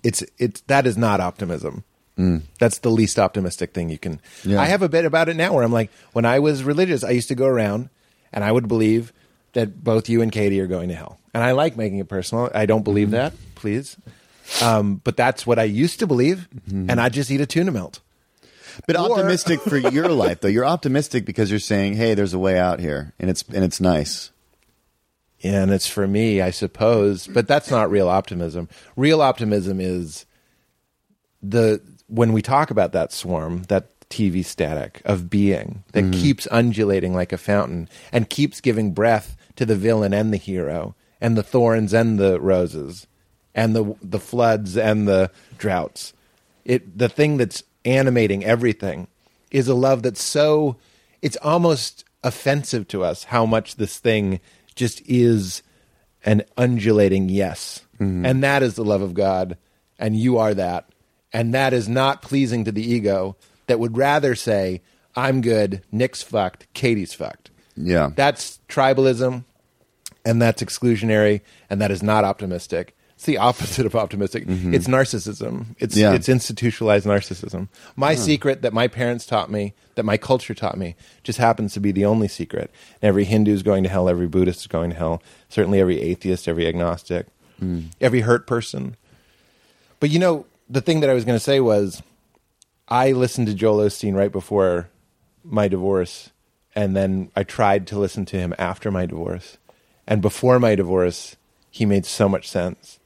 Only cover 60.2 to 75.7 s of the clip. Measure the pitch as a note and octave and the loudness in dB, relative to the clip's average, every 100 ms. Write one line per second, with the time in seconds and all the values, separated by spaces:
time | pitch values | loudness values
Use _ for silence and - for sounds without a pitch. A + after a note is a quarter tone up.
60.2 | B2 A#2+ A2 G2 F2+ F2 _ _ _ _ | 2 2 2 0 -2 -4 _ _ _ _
61.2 | _ A2+ A2+ B2+ C3+ B2 G#2 B2+ C3+ C#3 | _ -4 0 0 2 0 0 0 0 -2
62.2 | - C#3 B2+ A#2 G#2+ G#2+ A#2 A#2+ G2+ F#2+ | -4 -2 0 -2 -2 -4 -2 0 0 -2
63.2 | F#2+ G2 _ _ - A#2 A#2 A2+ C#3 D3 | -4 -8 _ _ -2 0 0 0 2 2
64.2 | C#3 A#2 - G#2 F#2+ F#2 _ _ _ B2 | 0 -2 0 0 0 -4 _ _ _ -4
65.2 | C3+ C3 A#2 A2 G2+ F#2+ _ G#2+ B2+ - | 0 0 2 2 0 -4 _ -2 -2 -4
66.2 | - A2 F#2 - - - B2+ A2 F2 - | -4 -2 -2 -6 -18 -4 -2 0 -4 -10
67.2 | - - _ _ _ - F2 E2+ C#2+ E2 | -12 -12 _ _ _ -8 0 2 2 2
68.2 | C#3 D3 - - _ - C3+ C3 C3+ A#2+ | 0 0 -12 -16 _ 2 2 4 2 2
69.2 | B2+ B2+ B2+ _ _ _ _ _ - _ | -2 -4 -14 _ _ _ _ _ -20 _
70.2 | A2+ A#2 A#2 - A2+ - B2 A2 A2+ G#2+ | 0 4 4 2 -6 -2 0 0 2 4
71.2 | G#2+ G#2 _ _ _ G2+ G#2 F#2+ G#2 G#2+ | 4 2 _ _ _ -2 0 0 2 2
72.2 | G2 G2 F#2+ F2 - F2 F2+ _ _ _ | 2 0 -6 -8 -6 -6 -6 _ _ _
73.2 | - B2 A#2 A#2+ - - A2 A#2 G#2 G2 | -4 2 0 0 -6 -2 -2 -2 -4 -4
74.2 | G2 - F2 F#2 F2+ F2 G2 C3 C3 A2 | -4 -6 -4 -4 0 0 2 0 0 -2
75.2 | G#2 G2+ A#2 - A2+ | -8 -10 -10 -10 -12